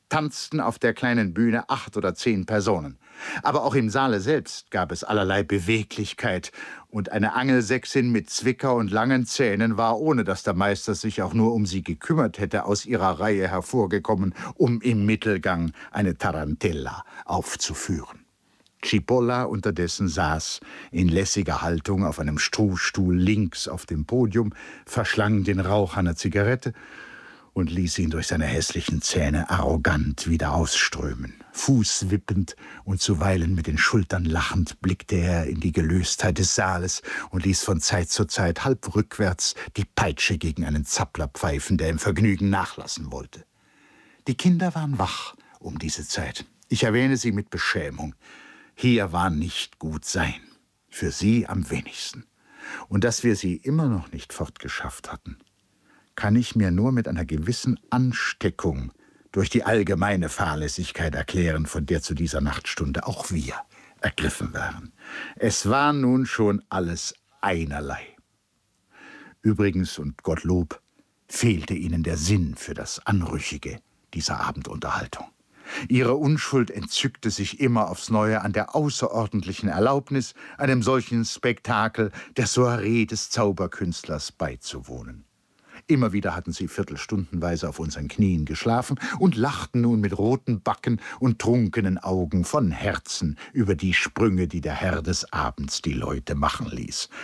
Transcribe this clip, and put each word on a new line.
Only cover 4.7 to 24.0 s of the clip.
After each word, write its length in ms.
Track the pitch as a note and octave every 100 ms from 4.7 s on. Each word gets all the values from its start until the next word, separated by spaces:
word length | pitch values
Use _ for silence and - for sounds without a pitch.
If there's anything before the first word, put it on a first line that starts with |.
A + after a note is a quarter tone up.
| G2+ F2+
es 120 | F2+
allerlei 380 | - G#2+ F#2+ G2
Beweglichkeit 1120 | - G2+ F2 A2+ G2+ - G2+ - A2+ F#2 - - - - -
und 220 | G#2+ F#2+
eine 220 | G#2+ G#2
Angelsächsin 800 | B2 C3+ B2+ G#2+ B2+ - C#3 B2
mit 180 | A2+ -
Zwicker 460 | - B2+ B2 C#3 A#2+
und 160 | G#2
langen 340 | G#2+ A#2+ C3 A#2+
Zähnen 520 | - A#2+ G2+ A2+ G#2
war, 220 | A2+ A2+
ohne 240 | D#3 C3
dass 200 | F#2+ F#2+
der 100 | -
Meister 400 | F2+ G2+ G2 -
sich 300 | F#2+ A2 G#2
auch 100 | F#2
nur 220 | A2+ A2 A#2
um 100 | G2+
sie 160 | F#2
gekümmert 560 | - E2 - D#3+ A2 -
hätte, 280 | G2 G#2 -
aus 200 | G2+ -
ihrer 340 | A#2 F#2+ E2+
Reihe 280 | G#2+ G2+ F#2
hervorgekommen, 880 | F#2 - B2+ G2 G2 - F#2+ G2 - -
um 260 | - C3+ A#2
im 280 | B2 A2 G2+
Mittelgang 640 | A2 A2 G2 G2 E2+ E2 - -
eine 280 | - G2 D2+
Tarantella 840 | G2+ D#2+ D2 D2+ F#2 D2+ B1 - - - -
aufzuführen. 1000 | E2 - - - E2 - E2 - - _ _ _ _ _ - -
Cipolla 580 | G#2 - B2 A#2+ B2
unterdessen 640 | B2 G#2+ G#2+ F2+ E2+ - F#2+
saß 540 | D2+ D#2 D#2+ - - - - -
in 180 | - F2+
lässiger 540 | E2 G2 G#2 F2 C2
Haltung 420 | E2 E2+ - F#2+ G2
auf 140 | -
einem 180 | D2 D2+
Strohstuhl 800 | - - G#2 F2+ - - F#2 F2+
links 500 | F#2 G#2+ F#2 - -
auf 200 | E2 -
dem 180 | D#2+